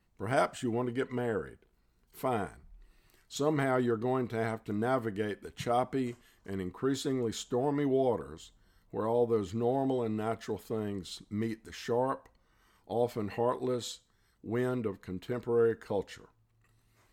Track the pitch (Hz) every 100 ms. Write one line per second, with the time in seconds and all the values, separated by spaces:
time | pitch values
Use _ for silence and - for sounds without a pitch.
0 | _ - 98 139 180 - 127 113 123 120
1 | 127 120 120 104 67 57 _ _ _ _
2 | _ - 131 117 87 - - - - _
3 | _ _ - - 143 151 139 127 120 113
4 | 123 131 120 113 113 110 - 104 117 131
5 | 113 98 107 98 - - - 120 127 135
6 | 123 120 - _ - 98 92 - 135 135
7 | 147 131 117 104 - 123 143 143 143 131
8 | 131 104 69 82 - _ _ _ _ -
9 | 107 120 117 113 95 113 120 135 135 131
10 | 113 107 110 110 - 104 - 110 104 101
11 | 87 - - 104 113 107 - - - 120
12 | 131 135 - _ _ _ _ _ - 110
13 | 120 117 101 - 120 127 127 123 110 -
14 | _ _ _ _ - 117 127 127 107 95
15 | - 92 - 123 120 117 117 110 - 101
16 | 92 - - _ _ _ _ _ _ _
17 | _